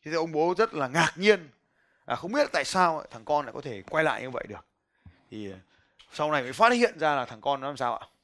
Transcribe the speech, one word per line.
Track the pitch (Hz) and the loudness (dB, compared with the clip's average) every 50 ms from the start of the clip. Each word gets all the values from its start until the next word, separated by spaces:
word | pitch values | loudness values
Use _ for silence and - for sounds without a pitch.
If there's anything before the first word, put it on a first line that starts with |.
| _ | _
Thế | 151 | -4
thì | 160 | -2
ông | 165 165 170 | -2 -2 -2
bố | 156 151 160 175 180 | 0 0 2 2 2
rất | 170 226 214 - | 2 0 0 0
là | 156 139 | -4 -4
ngạc | 127 131 170 160 151 - | 0 2 2 2 2 0
nhiên. | 156 190 214 208 185 165 139 _ _ _ _ _ _ _ _ _ _ _ | 2 4 4 4 4 2 -14 _ _ _ _ _ _ _ _ _ _ _
À, | - 120 | -6 -6
không | 123 - 180 | -6 -4 -2
biết | 226 294 196 - | 0 0 0 2
tại | - 160 135 | 0 -2 -2
sao | - - 190 185 170 160 151 - - | 2 4 4 4 4 2 -2 -8 -12
thằng | - 117 110 | -16 -16 -4
con | - 147 147 143 | -2 -2 0 0
lại | 117 - | -4 -10
có | - | -10
thể | 135 143 113 98 92 - | -10 -8 -10 -10 -10 -2
quay | - 156 160 | 0 2 2
lại | 151 117 107 | 2 0 -2
như | 117 131 | -6 -8
vậy | 123 117 - - | -8 -8 -8 -8
được. | 104 95 - _ _ _ _ _ _ _ _ - _ _ _ _ | -12 -16 -16 _ _ _ _ _ _ _ _ -20 _ _ _ _
Thì, | - 107 104 98 | -14 -12 -12 -12
à, | 95 90 _ _ _ _ _ _ _ _ - _ | -14 -16 _ _ _ _ _ _ _ _ -20 _
sau | - - 151 151 | -6 -4 -2 0
này | 151 143 | 0 0
mới | 123 123 131 | -2 -4 2
phát | 135 220 233 247 | 4 6 6 6
hiện | 240 233 214 - 160 | 4 2 2 2 0
ra | 156 151 147 | 0 0 2
là | 139 123 | 0 -2
thằng | - 120 110 | -6 -10 -6
con | 104 143 139 135 | -2 -2 -2 -2
nó | 131 | -4
làm | 139 147 | -8 -6
sao | 127 131 120 113 | -4 -2 -2 -2
ạ? | - - - _ _ | -4 -10 -16 _ _